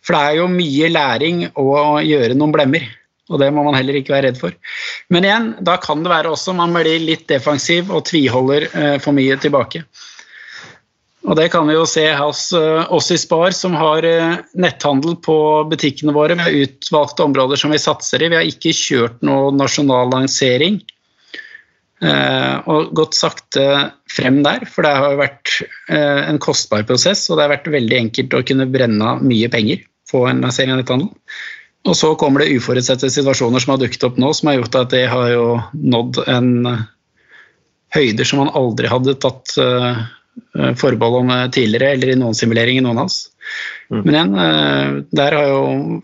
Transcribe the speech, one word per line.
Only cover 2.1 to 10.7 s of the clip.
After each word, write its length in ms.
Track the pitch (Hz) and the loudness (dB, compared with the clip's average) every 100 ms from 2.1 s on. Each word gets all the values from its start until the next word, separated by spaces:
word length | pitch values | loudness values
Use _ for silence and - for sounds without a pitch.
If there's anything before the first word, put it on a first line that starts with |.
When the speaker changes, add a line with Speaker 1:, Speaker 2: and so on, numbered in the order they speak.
| 147 113 131 | 2 2 2
Speaker 1:
noen 160 | 151 | 2
blemmer, 320 | 156 135 160 120 - _ _ _ | 2 2 0 -4 -18 _ _ _
og 80 | 151 | 0
det 80 | 139 147 | 0 2
må 60 | |
man 120 | 147 135 | 0 0
heller 180 | 131 143 | 0 -4
ikke 160 | 135 | 0
være 160 | 139 135 | 0 0
redd 120 | 127 | -2
for. 120 | 175 - - - - - - | -8 -10 -14 -12 -12 -12 -2
Men 160 | 175 | 2
igjen, 220 | 196 220 226 226 | 2 0 -2 -4
da 140 | 175 180 | -2 0
kan 220 | - 151 | -2 -4
det 80 | 170 | 0
være 220 | 165 160 | 0 0
også 180 | 151 - 185 | -4 -4 -2
man 180 | 170 170 | 0 2
blir 240 | 160 165 | 2 0
litt 240 | 160 160 - | 0 -4 -2
defensiv 580 | 143 151 147 - 175 185 | 0 0 -2 0 -2 0
og 160 | 175 - | -4 -2
tviholder, 580 | 165 131 123 131 143 160 | 0 2 2 2 0 -2
eh, 220 | 151 147 143 | -2 0 0
for 160 | 147 139 | 0 2
mye 220 | 135 135 | 2 0
tilbake. 460 | 151 139 120 165 160 - - - - - - - - | 0 0 0 -8 -14 -20 -20 -20 -20 -20 -20 -20 -20